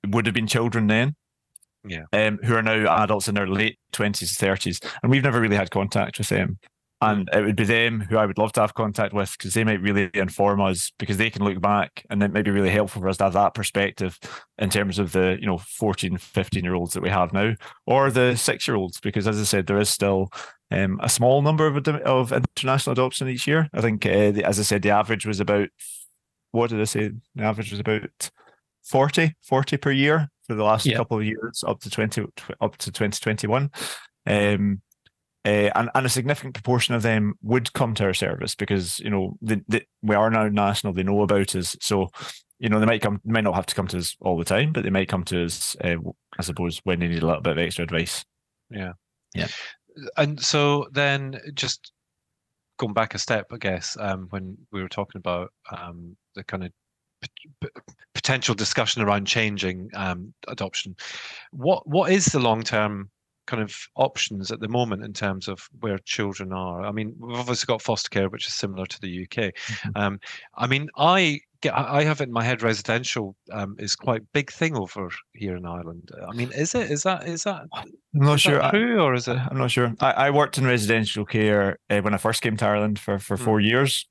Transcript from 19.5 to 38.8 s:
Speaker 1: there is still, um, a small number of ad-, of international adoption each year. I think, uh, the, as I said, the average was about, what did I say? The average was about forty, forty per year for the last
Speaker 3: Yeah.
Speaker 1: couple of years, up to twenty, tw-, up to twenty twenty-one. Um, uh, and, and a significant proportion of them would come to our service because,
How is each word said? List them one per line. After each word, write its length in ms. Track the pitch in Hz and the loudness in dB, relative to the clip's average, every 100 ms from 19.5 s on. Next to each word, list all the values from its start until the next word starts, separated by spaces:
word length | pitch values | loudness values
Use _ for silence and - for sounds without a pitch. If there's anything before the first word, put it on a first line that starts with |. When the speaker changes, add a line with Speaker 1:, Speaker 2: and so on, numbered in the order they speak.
| 101 90 | 0 2
Speaker 1:
there 140 | 101 | 2
is 100 | 104 | 2
still, 400 | - 202 196 - - - - _ | 2 2 2 0 -6 -18 -20 _
um, 300 | 92 98 95 | 0 0 0
a 60 | 120 | -2
small 340 | - 120 135 | 2 4 4
number 240 | 143 156 156 | 4 4 2
of 100 | 143 | 2
ad-, 120 | 139 151 | -2 -2
of 300 | - 131 123 | 2 2 2
international 600 | 123 127 - 131 135 - | 0 -2 -2 0 0 0
adoption 360 | 123 127 - 131 | 0 0 0 -4
each 200 | 123 - | -4 2
year. 200 | 156 151 | 2 2
I 60 | - | 0
think, 260 | 113 107 107 | 0 2 2
uh, 240 | 95 104 | 4 4
the, 140 | 104 | 4
as 160 | - 101 | 2 2
I 20 | |
said, 200 | 104 101 | 2 2
the 80 | 101 | 4
average 360 | 104 104 110 107 | 4 2 -2 -2
was 140 | 98 | -2
about, 300 | 101 104 104 _ - - - _ _ _ _ | 2 2 2 _ -16 -16 -20 _ _ _ _
what 180 | 113 117 | 0 2
did 100 | 110 | 2
I 40 | |
say? 260 | 107 110 107 107 _ | -2 -2 -4 -6 _
The 80 | - | -4
average 300 | 107 107 107 | -2 -2 -6
was 80 | 104 | -6
about 500 | 104 107 - _ - _ _ _ _ _ | -2 -2 -4 _ -12 _ _ _ _ _
forty, 500 | - 135 139 160 165 - | -2 2 4 4 2 0
forty 340 | - 135 139 147 | 0 0 2 -2
per 140 | 147 | 0
year 400 | 135 143 156 147 _ _ | 2 4 4 0 _ _
for 80 | |
the 80 | 110 | 0
last 220 | 107 110 127 | 2 4 2
Speaker 3:
Yeah. 100 | 113 | 0
Speaker 1:
couple 200 | 113 110 | 0 0
of 60 | |
years, 400 | 107 110 113 - - | -2 -4 -8 -6 -4
up 140 | 104 | -4
to 100 | - | -4
twenty, 320 | - 110 113 101 - | -2 0 -2 -6 -10
tw-, 180 | - - | -16 -4
up 160 | 110 - | -4 -4
to 160 | - | -10
twenty 260 | - 104 - | -2 -2 -2
twenty-one. 540 | - 107 104 120 143 - - - - _ | -2 -2 0 0 0 -6 -10 -10 -16 _
Um, 580 | - 104 104 104 101 98 _ _ _ _ _ _ | 0 2 4 2 0 -2 _ _ _ _ _ _
uh, 260 | 107 104 104 | 0 4 4
and, 160 | 120 117 135 | 2 0 0
and 100 | 131 | 0
a 20 | |
significant 460 | 127 123 143 135 | 0 0 -4 -4
proportion 400 | 127 123 123 - | -8 0 2 2
of 80 | 120 | 2
them 320 | 113 110 104 - | 2 4 2 -2
would 300 | 104 123 117 | 0 2 2
come 220 | - 120 | 0 0
to 100 | 107 | 2
our 100 | 98 | 0
service 400 | 92 92 - - | 0 -2 -2 -6
because, 460 | - 101 98 | -4 0 0